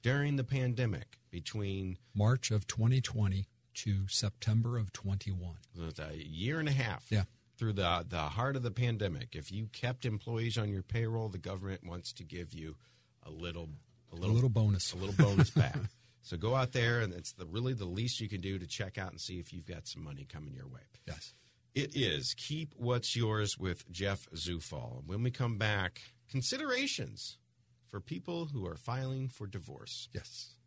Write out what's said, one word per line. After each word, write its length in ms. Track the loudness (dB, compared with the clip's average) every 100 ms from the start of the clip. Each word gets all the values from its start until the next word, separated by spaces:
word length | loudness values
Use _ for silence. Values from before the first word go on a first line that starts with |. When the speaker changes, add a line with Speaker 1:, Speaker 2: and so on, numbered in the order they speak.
Speaker 1:
during 340 | 4 4 4 2
the 80 |
pandemic 760 | 2 2 2 2 2 0 -6 -16 _
between 680 | -8 -6 -2 0 0 -2 -4 _
Speaker 2:
March 380 | 4 6 6 4
of 160 | 0 0
twenty 320 | 2 6 6
twenty 480 | 2 2 4 4 0 _ _
to 320 | -6 0 2 2
September 680 | 2 0 0 4 4 4 0
of 140 | -2
twenty-one. 640 | -2 -2 0 0 -4 -4 -10 -14 -8
Speaker 1:
So 60 | -6
it's 140 | -6
a 140 | -6 -6
year 420 | -8 -2 -2 0
and 80 | 2
a 60 |
half 320 | 4 2 -2 2
Speaker 2:
Yeah. 140 | 2 2 -4 _ _
Speaker 1:
through 140 | 0
the, 320 | 2 4 2 0
the 120 | 0
heart 380 | 0 0 0 0
of 60 |
the 80 | -2
pandemic. 640 | 2 2 2 0 0 -6
If 160 | -8 -6
you 180 | -6 -6
kept 360 | -4 -4 -2 -2
employees 520 | -2 -2 0 0 0
on 100 | 0
your 140 | -2
payroll, 460 | -2 0 0 0 -2
the 80 | -4
government 480 | -6 -6 -4 -6 -6
wants 260 | -8 -8
to 120 | -10 -10
give 280 | -8 -8
you 220 | -8 -10 -10 -16 _ _ _
a 60 | -16
little, 400 | -8 -8 -6 -8 -12 _ _ _
a 40 | -4
Speaker 2:
A 20 |
Speaker 1:
little, 180 | 4 6
Speaker 2:
little 140 | 6
bonus. 420 | 6 6 4 0
Speaker 1:
a 60 | -4
little 180 | -4 8
bonus 340 | 8 10 6
Speaker 2:
<laughs> 20 |
Speaker 1:
back. 260 | 6 4 2 -4 -8 -20 _
So 140 | -8 -2
go 180 | 2 2
out 180 | 2
there, 260 | 4 4 4
and 140 | 0
it's 180 | -2 -10
the, 140 | -10 -6
really 280 | -2 -2
the 120 | -2 -2
least 340 | -2 -2 -2
you 80 | -4
can 140 | -4
do 180 | -2 -4
to 80 | -4
check 300 | -6 -4 -4
out 140 | -6
and 100 | -6
see 180 | -8 -8
if 140 | -8
you've 120 | -10 -10
got 220 | -10 -10
some 160 | -10
money 220 | -10 -10 -12
coming 240 | -12 -10
your 140 | -12 -12
way. 140 | -16 -20 -18 -12
Speaker 2:
Yes. 260 | -10 -12 -18 _ _ _
Speaker 1:
It 220 | -4 -2 0
is 380 | 2 0 -2 -6
Keep 360 | -4 -6 -6 -4
What's 400 | 0 2 0 0
Yours 420 | 2 2 0 0
with 320 | -2 -2 -6
Jeff 380 | -2 -2 -2 -4 -6
Zufall. 680 | -4 -4 -4 -8 -8 -10 -6
When 180 | 0
we 80 | 0
come 260 | 0 -2 2
back, 440 | 2 2 0 -4 -20 _ _
considerations 1080 | -2 0 -2 0 0 0 -2 -6 -8 -12 -12 _ _ _ _ _
for 140 | -10
people 460 | -6 -8 -4 -4 -4
who 140 | -4 -4
are 80 | -6
filing 540 | -4 -4 -2 -4 -4
for 180 | -6 -8
divorce. 640 | -8 -10 -14 -12 -12 -10
Speaker 2:
Yes. 360 | -10 -10 -14 -16 -18